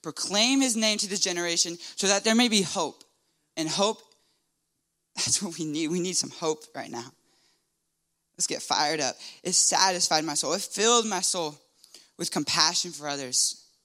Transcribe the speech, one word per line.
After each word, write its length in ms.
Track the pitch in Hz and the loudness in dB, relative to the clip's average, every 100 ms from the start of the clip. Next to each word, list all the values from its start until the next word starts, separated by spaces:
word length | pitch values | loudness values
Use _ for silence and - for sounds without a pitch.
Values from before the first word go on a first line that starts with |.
Proclaim 580 | 160 - - 202 233 269 | -12 -8 -2 2 4 4
his 140 | 269 | 2
name 240 | 226 220 208 | 2 0 0
to 80 | 202 | -2
this 140 | 190 | -2
generation 580 | 190 175 175 170 175 170 - | -2 0 -2 0 0 -2 -12
so 140 | - 190 | -2 2
that 160 | 202 | 4
there 100 | 214 | 4
may 140 | 226 240 | 4 6
be 140 | 208 | 4
hope." 420 | 175 202 151 - _ _ _ _ _ - | 2 0 -2 -4 _ _ _ _ _ -8
And 120 | 160 | -4
hope, 340 | 156 202 226 _ _ _ _ _ _ _ _ _ _ _ | 0 0 0 _ _ _ _ _ _ _ _ _ _ _
that's 260 | - - - | -6 -2 -2
what 160 | 196 165 | -4 -8
we 100 | 156 | -6
need. 220 | 147 156 | -4 -2
We 120 | 180 | -2
need 160 | 180 180 | -2 -4
some 140 | - | -6
hope 340 | - 165 156 - | -6 -4 -4 -8
right 160 | 139 - | -14 -10
now. 220 | 120 120 _ _ _ _ _ _ _ _ _ _ _ _ - | -12 -12 _ _ _ _ _ _ _ _ _ _ _ _ -6
Let's 120 | - | -4
get 120 | 135 | -4
fired 400 | - - 147 156 | -2 0 0 0
up. 160 | 131 - - - | -4 -6 -14 -10
It 120 | - | -2
satisfied 680 | 180 - 165 190 180 180 160 | 2 2 4 2 2 2 2
my 100 | 156 | 0
soul. 180 | 147 139 | -2 -2
It 100 | 180 | -4
filled 440 | - - 220 240 226 | -6 0 4 4 4
my 140 | 185 | -2
soul 380 | - 185 160 143 _ _ - - _ - | -2 -2 -4 -8 _ _ -20 -20 _ -8
with 140 | 170 | -4
compassion 600 | 170 143 170 160 185 180 | -4 -2 2 4 2 -4
for 160 | 143 147 | -8 -8
others. 540 | 143 131 127 - - _ _ | -6 -2 0 0 -2 _ _